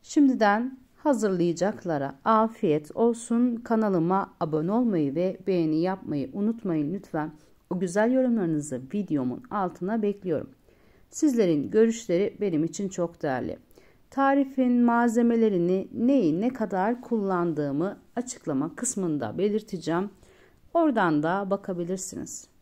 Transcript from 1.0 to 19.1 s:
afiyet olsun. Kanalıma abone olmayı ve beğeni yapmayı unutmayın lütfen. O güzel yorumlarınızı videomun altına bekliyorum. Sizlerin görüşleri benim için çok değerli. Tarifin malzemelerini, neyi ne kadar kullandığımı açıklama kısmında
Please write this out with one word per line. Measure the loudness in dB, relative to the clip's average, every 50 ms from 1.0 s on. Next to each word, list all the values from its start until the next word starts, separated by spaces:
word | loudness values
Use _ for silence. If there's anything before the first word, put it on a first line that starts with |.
| 0 0 2 2 2 0 2 2 2 0 2 0 -2 -2 -2 -4 -4 -4 -2 -2 -2 -4 -8 -4 _
afiyet | 2 4 4 4 0 -2 -2 0 2 2 0 -2 -6 -2
olsun. | 0 2 2 2 -2 -4 -2 0 2 2 0 0
Kanalıma | -4 -2 -2 0 0 2 2 2 2 2 2 0 0 -2 -4 -6 _
abone | -4 -2 -2 -2 -2 0
olmayı | 0 0 0 2 0 0 0 0 0
ve | -2 -2 -2 -4 -4 -4
beğeni | -2 0 0 2 0 0 0
yapmayı | 0 -2 -2 -6 -6 -6 -4 -4 -4 -6 -4
unutmayın | -2 -2 -2 -2 -2 -4 -2 -2 -2 -2 -2 -4
lütfen. | -8 -8 -6 -6 -6 -6 -6 -10 -16 _ _ _ _ _ _
O | -4 -4
güzel | -4 -2 0 0 2 2
yorumlarınızı | 2 2 2 2 2 0 0 0 0 -2 -2 -4 -8 -8 -8 -6 -6
videomun | -6 -4 -2 -2 -2 -2 -2 -4 -6 -10 -6
altına | -4 -4 -4 -4 -4 -6 -6 -4 -2 -2
bekliyorum. | -2 -2 -4 -4 -4 -4 -2 -4 -4 -8 -16 _ _ _ _ _ _ _ _ _ _ _
Sizlerin | -4 0 2 2 4 4 2 4 2 0 0 0
görüşleri | 4 4 4 4 2 -4 -2 -2 0 0 0 -2 -2 -4
benim | -4 -2 0 0 -2
için | -2 -4 -6 -6 -6
çok | -4 -4 -6 -6 -6 _
değerli. | -4 -4 -4 -4 -4 -6 -10 -12 _ _ -20 -20 -20 _ _ _ _ _
Tarifin | -2 0 2 4 4 2 0 0 0 0 2 2 4 4
malzemelerini, | 4 4 4 4 2 4 4 4 4 4 4 4 4 4 4 2 2 2 2 0 -2 -6 -4
neyi | 0 2 4 4 4 4 2 2 2
ne | 0 -2 -2
kadar | -2 -6 -2 0 0 0 0 -2 -4
kullandığımı | -4 -4 -2 -2 0 0 0 0 0 0 -2 -2 -2 -2 -2 -2 -2 -4 -6 -10 _ _ _
açıklama | -8 -8 -8 -12 -10 -6 -4 -2 -2 -4 -4 -6
kısmında | -8 -8 -6 -4 -4 -2 -2